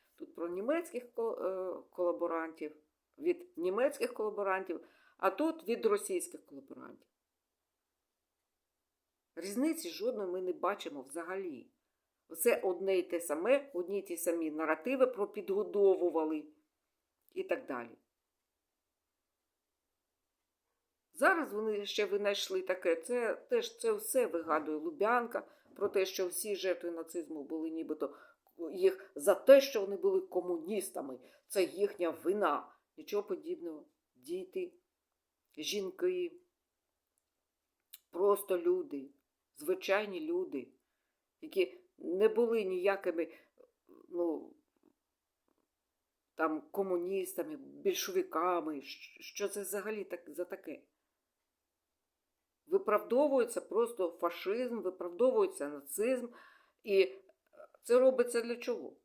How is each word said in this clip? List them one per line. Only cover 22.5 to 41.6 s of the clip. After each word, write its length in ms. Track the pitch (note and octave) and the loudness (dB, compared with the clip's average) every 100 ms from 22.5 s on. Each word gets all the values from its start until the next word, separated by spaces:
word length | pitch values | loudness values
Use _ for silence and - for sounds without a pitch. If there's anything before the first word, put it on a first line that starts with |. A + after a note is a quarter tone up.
| F#3+ | -4
таке, 340 | F#3 F#3 F3+ E3 | -2 0 2 0
це 400 | - A#3+ A3 - | 0 -2 -2 -4
теж, 420 | - A#3+ A#3 - | 0 0 0 -4
це 160 | A3+ | -2
все 340 | G#3 - C4 G3+ | 0 0 2 2
вигадує 500 | E3 D#3+ D#3 D3+ D3+ | 0 0 0 0 -4
Лубянка, 720 | E3 D#3 G#3 A#3+ A#3 - - - _ - | -4 0 2 2 0 -6 -8 -20 _ -4
про 140 | G3+ | 0
те, 160 | G3+ F#3+ | 2 0
що 220 | - F3+ | 0 -4
всі 280 | - G#3+ F#3 | -4 -4 -2
жертви 360 | F#3 F3 E3+ | -2 -2 -4
нацизму 520 | E3 D#3+ F3 D3+ D#3 | -8 -8 -8 -8 -10
були 260 | C#3 D#3+ D#3+ | -6 -4 -4
нібито 460 | D#3+ D#3 D3+ C#3+ - - _ _ - D#3+ | -6 -6 -4 -4 -6 -20 _ _ -12 -8
їх 400 | F#3 F#3 - - D3 | 4 4 2 -10 -2
за 200 | F#3+ - | 2 6
те, 260 | - C4+ | 10 10
що 200 | C4+ G#3+ | 10 -2
вони 160 | G3 G3 | -4 0
були 240 | F#3+ F#3+ | 2 2
комуністами. 1000 | F#3+ F3 F3+ E3+ E3 G#3 - - C#3 B2+ - - - | 0 -4 -2 -4 -2 -4 -4 -8 -8 -10 -16 -20 -4
Це 160 | G3+ | 0
їхня 460 | F3+ F3+ G3+ - E3+ | 0 0 -2 0 -2
вина. 600 | - E3+ G#3 E3+ C#3+ - _ _ - | -2 0 2 2 0 -4 _ _ -18
Нічого 260 | D3+ G#3 | -6 -4
подібного. 640 | G3+ E3 D#3+ E3 E3+ D#3+ - _ _ B2+ | -4 -6 -6 -8 -8 -12 -18 _ _ _
Діти, 580 | D3+ F#3 F3+ F#3+ F3 _ _ _ _ _ _ _ _ - | -10 -10 -8 -8 -8 _ _ _ _ _ _ _ _ -10
жінки, 760 | D3+ G3+ F#3+ - F3+ F3+ E3+ - _ _ _ _ _ _ _ _ _ _ _ _ _ _ _ - _ | -6 -4 -6 -2 -2 -2 -4 -8 _ _ _ _ _ _ _ _ _ _ _ _ _ _ _ -20 _
просто 460 | E3+ G3+ G3+ - F3+ | 2 4 4 2 0
люди, 520 | E3+ F#3 D3 C#3+ C3 _ _ _ _ - | 2 2 0 -8 -10 _ _ _ _ -8
звичайні 640 | D#3 F#3 - G3 G#3 F3+ | -4 -2 2 0 0 -6
люди, 480 | D#3 F3 E3 C#3 - _ _ _ _ _ _ _ | -2 -2 -2 -6 -10 _ _ _ _ _ _ _
які 380 | D#3 F#3 | -4 0